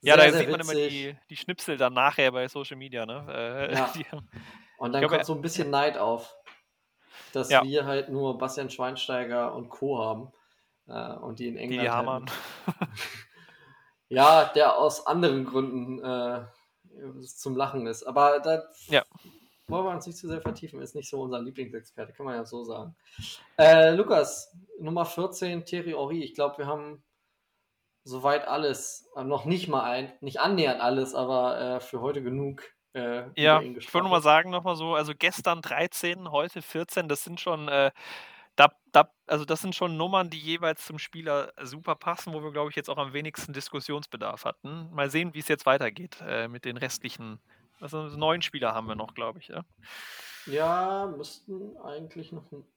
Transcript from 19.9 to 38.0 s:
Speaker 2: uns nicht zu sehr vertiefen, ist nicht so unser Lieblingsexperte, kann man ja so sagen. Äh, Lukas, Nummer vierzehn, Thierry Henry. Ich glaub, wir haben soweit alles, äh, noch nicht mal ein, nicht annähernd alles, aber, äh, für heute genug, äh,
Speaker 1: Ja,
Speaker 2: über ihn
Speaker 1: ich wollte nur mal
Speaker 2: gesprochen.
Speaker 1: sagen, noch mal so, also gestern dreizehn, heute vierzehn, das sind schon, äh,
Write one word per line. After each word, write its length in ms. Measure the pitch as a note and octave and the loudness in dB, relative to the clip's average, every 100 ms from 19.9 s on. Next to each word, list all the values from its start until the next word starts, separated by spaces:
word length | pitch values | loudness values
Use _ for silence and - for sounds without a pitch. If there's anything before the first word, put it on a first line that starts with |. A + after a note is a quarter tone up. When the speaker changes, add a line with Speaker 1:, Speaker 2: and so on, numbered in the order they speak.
Speaker 2:
uns 140 | F3 F3 | -4 -10
nicht 120 | E3 | -12
zu 80 | E3+ | -10
sehr 120 | D#3+ | -8
vertiefen, 400 | - - C#3 C3+ | -8 -10 -14 -14
ist 140 | C3+ D3 | -14 -12
nicht 120 | C3+ | -10
so 120 | C#3 | -8
unser 180 | C3 B2 | -6 -6
Lieblingsexperte, 720 | A#2+ C3+ B2 A#2 A2+ - A2+ | -8 -10 -10 -12 -16 -16 -16
kann 140 | - C#3 | -12 -10
man 80 | |
ja 100 | A#2+ | -8
so 200 | A#2 A#2+ | -10 -12
sagen. 320 | A#2 A2+ C3+ - _ - - - - - | -10 -12 -12 -18 _ -16 -14 -14 -16 8
Äh, 320 | D#3 D#3+ D#3+ | 10 12 10
Lukas, 640 | E3+ G#3+ F#3 - - - - - G4 | 6 4 4 2 -4 -14 -20 -20 -12
Nummer 240 | D#3 E3+ | -6 -2
vierzehn, 600 | E3 - F#3 F#3 F#3 F3 | -2 -2 -6 -4 -6 -6
Thierry 280 | E3+ F3 E3+ | -8 -8 -6
Henry. 320 | D3+ C#3 E3 | -6 -4 -6
Ich 100 | C3+ | -8
glaub, 240 | - C#3+ C#3+ | -2 -4 -2
wir 80 | C#3+ | -6
haben 380 | D3+ D3 D3 _ _ _ _ _ _ _ _ _ _ | -6 -8 -18 _ _ _ _ _ _ _ _ _ _
soweit 420 | - B2+ C#3 D3 - | -14 -2 2 2 0
alles, 600 | C#3 D3 C3 - - _ C#3+ | -2 -2 -4 -8 -14 _ -10
äh, 80 | |
noch 200 | C3 C#3+ | -4 -2
nicht 240 | C#3 F3+ F3 | 0 -2 0
mal 140 | C#3 | -2
ein, 280 | A#2+ B2 C3 - | 0 -4 -6 -10
nicht 200 | C#3 C3 | -12 -2
annähernd 400 | D3+ G3 D3+ B2 | 0 2 2 2
alles, 340 | B2 C3+ C3 | 0 0 -2
aber, 460 | C3 C3 C3 B2+ B2 B2 B2+ | -2 0 0 0 0 -4 -4
äh, 40 | |
für 200 | - B2+ | -6 -6
heute 220 | B2+ C#3+ | -4 -4
genug, 400 | B2 C3 C#3 C#3 - _ _ | -4 -4 -6 -8 -16 _ _
äh, 340 | C3 A#2+ A#2+ B2 C#3+ | -8 -6 -6 -8 4
Speaker 1:
Ja, 220 | D3+ D#3 | 8 8
Speaker 2:
über 40 | |
ihn 120 | B2+ A#2+ | 4 -12
Speaker 1:
ich 140 | - | -2
wollte 100 | E3+ | 0
nur 60 | F#3+ | 4
mal 100 | F3+ | 4
Speaker 2:
gesprochen. 20 | |
Speaker 1:
sagen, 280 | D3+ D3+ F3 | 8 6 6
noch 140 | F3+ | -2
mal 100 | F3 E3 | -2 -4
so, 180 | D#3+ | -2
also 180 | E3 D3+ D3 | -2 -2 0
gestern 460 | E3+ - - E3+ | 0 0 -2 -2
dreizehn, 680 | - C3 E3+ - F3 F3+ F3 | -2 -2 -2 -2 -6 -6 -4
heute 320 | D3 E3 - | -2 -2 -6
vierzehn, 460 | - D#3+ E3+ - E3 | -10 -8 -4 -4 -2
das 140 | C#3+ | -4
sind 160 | - E3+ | -6 -8
schon, 280 | - D#3+ D3 | -6 -4 0
äh, 240 | C#3+ C#3 - | 4 2 2